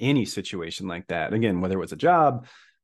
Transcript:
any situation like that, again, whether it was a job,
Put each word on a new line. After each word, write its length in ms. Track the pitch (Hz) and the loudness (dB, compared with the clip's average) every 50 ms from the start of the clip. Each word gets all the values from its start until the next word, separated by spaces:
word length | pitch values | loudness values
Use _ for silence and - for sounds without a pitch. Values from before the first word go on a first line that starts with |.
any 240 | 117 131 143 135 107 | 0 2 2 2 2
situation 640 | - - 104 95 - - 92 82 85 - - 95 92 | 0 -4 -8 -8 -6 -8 -8 -6 -8 -8 -8 -8 -8
like 180 | 85 87 - | -8 -8 -6
that, 260 | - 87 85 78 64 101 | -4 -4 -2 -2 -2 0
again, 280 | 113 117 110 92 87 | 0 2 2 2 0
whether 140 | 92 90 95 | 0 -2 -2
it 40 | 95 | -4
was 140 | 85 - 82 | -4 -6 -6
a 20 | |
job, 520 | 80 - 165 180 165 156 143 127 120 123 - - - - _ _ _ | 0 2 4 6 6 6 4 2 0 -6 -12 -20 -20 -20 _ _ _